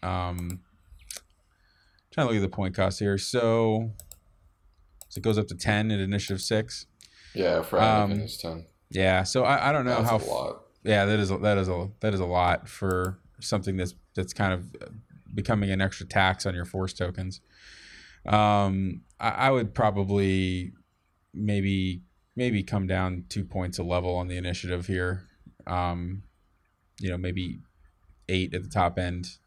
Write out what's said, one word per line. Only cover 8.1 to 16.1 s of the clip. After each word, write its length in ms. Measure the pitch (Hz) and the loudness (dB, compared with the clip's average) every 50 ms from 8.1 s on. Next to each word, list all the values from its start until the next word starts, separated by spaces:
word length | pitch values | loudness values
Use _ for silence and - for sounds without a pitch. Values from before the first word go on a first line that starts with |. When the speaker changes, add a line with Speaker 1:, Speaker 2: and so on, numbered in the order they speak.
Speaker 2:
Anakin 80 | 101 101 | 0 -2
it's 140 | 104 107 - | -4 -6 -8
ten. 300 | - - 85 82 85 82 _ _ _ _ - | -10 -8 -8 -8 -10 -12 _ _ _ _ -6
Speaker 1:
yeah, 320 | - 95 92 95 92 92 95 | -2 2 4 4 4 4 2
so 200 | - - 131 127 | 2 2 2 4
I, 240 | 107 139 98 95 139 | 4 4 4 2 2
I 40 | |
don't 120 | 151 147 123 | 0 0 0
know 120 | 123 123 | 0 0
Speaker 2:
That's 120 | 117 113 117 | 2 2 2
Speaker 1:
how 80 | 113 | 2
Speaker 2:
a 40 | 107 | 2
Speaker 1:
f-, 80 | - - | 0 0
Speaker 2:
lot. 340 | - 64 64 - - - - _ _ _ - | -4 -4 -4 -6 -8 -10 -16 _ _ _ 0
Speaker 1:
yeah, 200 | 104 107 101 98 | 2 4 4 4
that 140 | 101 107 104 | 4 4 2
is 120 | 101 92 | 2 2
a, 80 | 98 - | 0 0
that 200 | 95 104 101 98 | 2 2 2 2
is 100 | 95 92 | 2 0
a, 220 | 90 87 90 98 107 - | -2 -2 -4 -6 -8 -2
that 140 | - 110 101 | -2 0 0
is 60 | 92 | 0
a 60 | 92 | 0
lot 420 | 90 90 90 87 87 85 - - - | 0 2 4 4 4 2 2 -2 -8
for 500 | - - 98 95 92 92 90 92 92 - _ - - - | -10 -4 -2 0 0 0 0 -2 -4 -8 _ -20 -20 -12
something 360 | - - 117 101 - 101 95 | -6 -2 -2 -2 0 -2 -2
that's, 180 | 95 90 87 - - _ _ - | -2 -2 -4 -6 -12 _ _ -6
that's 180 | - 92 92 | -6 -6 -4
kind 200 | - - 104 95 | -2 0 0 0
of 220 | 92 87 92 113 - - - - - 110 - _ - - - - - | 0 -2 -4 -10 -14 -16 -16 -16 -16 -18 -20 _ -20 -20 -18 -10 -8
becoming 360 | 107 92 - 113 104 101 98 | -6 -2 0 0 2 2 0
an 100 | 95 92 | 2 0
extra 260 | 98 95 - - 90 | 0 0 -2 -6 -8
tax 400 | 87 | 0